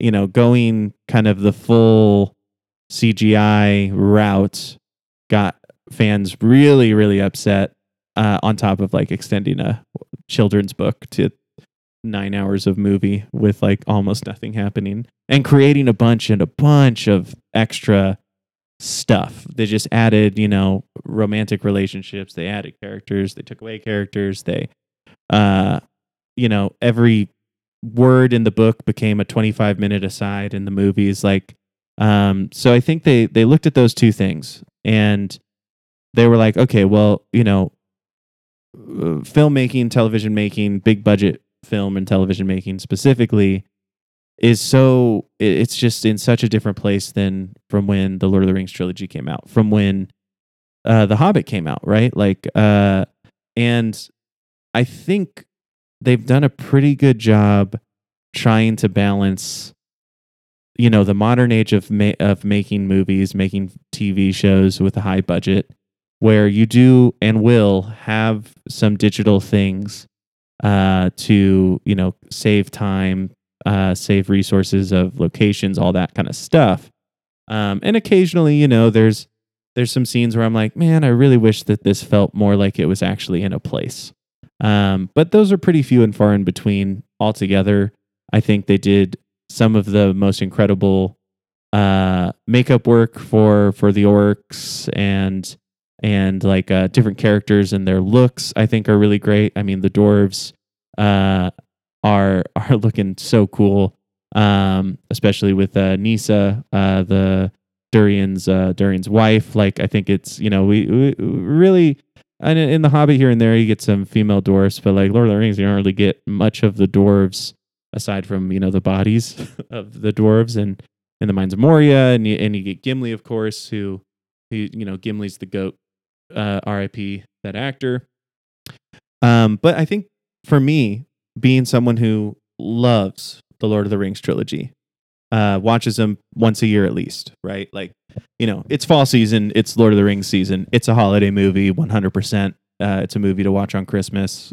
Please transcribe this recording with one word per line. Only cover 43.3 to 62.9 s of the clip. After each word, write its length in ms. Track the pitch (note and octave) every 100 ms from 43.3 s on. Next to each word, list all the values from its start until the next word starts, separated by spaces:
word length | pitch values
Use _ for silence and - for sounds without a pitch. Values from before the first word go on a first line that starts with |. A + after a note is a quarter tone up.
| G#2+ G2 F#2+ - _ _ _ _ _ _ _
is 220 | A#2 A2
so, 680 | - C3+ C3 B2+ A#2+ G#2+ - -
i-, 40 |
it's 320 | G#2+ D#2 A#2 -
just 280 | A#2 -
in 140 | A2 G#2
such 240 | - A#2
a 60 | A2+
different 280 | G#2+ A2 G2
place 360 | G2+ G2+ -
than 420 | - G2 F#2+ F#2+ - _
from 160 | G2+ G2
when 320 | G2 F#2+ F#2
the 100 | F#2+
Lord 140 | G2
of 60 | F#2+
the 60 |
Rings 180 | F#2+ F#2
trilogy 340 | - F2+ F2+ G2
came 220 | D#2 C2+
out, 200 | C#2+ -
from 220 | A#2 G#2+
when, 400 | G#2+ G2+ G2 F#2 _ _ _ _ _ _ _
uh, 220 | - A2+ G2+
The 100 | G#2+
Hobbit 300 | F3 F3+ -
came 220 | G2+ D#2
out, 180 | - -
right? 280 | G#2+ A#2+ -
Like, 320 | G2+ F#2+ -
uh, 500 | - G#2+ G2+ G2+ F#2+ - _ _ _ _ -
and 520 | A#2+ A#2+ A2+ G#2+ - _ _ _ _ _ _
I 80 | A#2
think 600 | B2 - - G3+ F3 - _ _ _ _ _ -
they've 260 | B2 B2 A2
done 180 | C3
a 60 | C#3+
pretty 460 | - - C#3 D3 C#3
good 220 | C#3 A2+
job 580 | A2+ G#2+ G#2 G2+ G2 A2+ _ _ _ _ _
trying 420 | - A#2+ A2 A2+ G#2+
to 120 | G#2
balance, 840 | G2 G2+ G2+ G2 F#2+ - - - _ _ _ _ _ _ _ _ _ _ -
you 140 | A#2+
know, 140 | G#2+
the 100 | G2
modern 380 | G2+ G#2+ B2 A#2+
age 200 | A2+ G#2+
of 180 | G#2 -
ma-, 220 | G#2 G#2 -
of 260 | G2+ F#2+
making 440 | G#2 G2+ F#2+ G#2
movies, 460 | G2